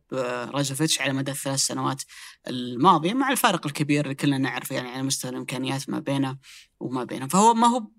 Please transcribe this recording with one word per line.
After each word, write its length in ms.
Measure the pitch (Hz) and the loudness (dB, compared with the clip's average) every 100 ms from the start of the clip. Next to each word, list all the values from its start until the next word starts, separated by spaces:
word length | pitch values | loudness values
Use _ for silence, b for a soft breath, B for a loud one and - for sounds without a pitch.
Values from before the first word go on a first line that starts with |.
| _ | _
آه، 320 | 131 123 123 | -4 -2 -4
رازوفيتش 560 | 120 135 139 139 156 - | -4 -2 -2 0 0 2
على 120 | 135 | 0
مدى 180 | 135 139 | 0 -4
الثلاث 280 | 135 135 135 | -4 -4 0
سنوات 440 | - 135 135 139 - B B B - | 0 0 -2 -4 -8 B B B -8
الماضية، 640 | 127 123 120 175 165 165 | -6 -6 4 6 6 4
مع 180 | 254 269 | 0 0
الفارق 360 | 269 233 175 151 | 2 2 2 -2
الكبير 360 | - 147 147 | -4 0 0
اللي 120 | 139 | 0
كلنا 220 | 131 143 135 | 0 0 2
نعرفه، 380 | 131 123 - | 0 -2 -4
يعني، 140 | 131 127 | -6 -6
على 140 | 127 | -6
مستوى 280 | 135 135 127 | -2 -2 -4
الإمكانيات 580 | 127 127 127 131 135 131 | -8 -6 -4 -4 -4 -4
ما 100 | 127 | -4
بينه 380 | - 139 135 135 B B B _ | -2 0 0 -4 B B B _
وما 240 | 147 131 | -6 -6
بينهم. 240 | 117 120 135 | -6 -6 0
فهو 260 | 185 220 | 6 6
ما 140 | 226 240 | 8 4
هو 200 | 247 208 | 4 -4